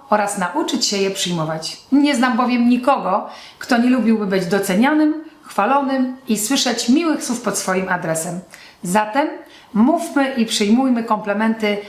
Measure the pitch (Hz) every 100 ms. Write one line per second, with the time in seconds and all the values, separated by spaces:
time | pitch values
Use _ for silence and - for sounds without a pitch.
0 | - 214 202 202 180 302 330 269 - 202
1 | 196 190 180 175 156 160 - - - 277
2 | 285 247 247 233 254 247 240 247 - 277
3 | 180 202 - - - - - 233 247 254
4 | 214 214 202 190 175 202 - 185 262 302
5 | 302 311 - - - - 208 277 269 269
6 | 254 - - 214 - 277 254 226 - 285
7 | 339 262 - 240 202 190 - 185 185 180
8 | 165 160 165 175 - - - - 175 208
9 | 214 247 311 - - - - 202 247 330
10 | 330 285 269 254 220 - 202 233 269 233
11 | 226 214 208 202 220 220 214 202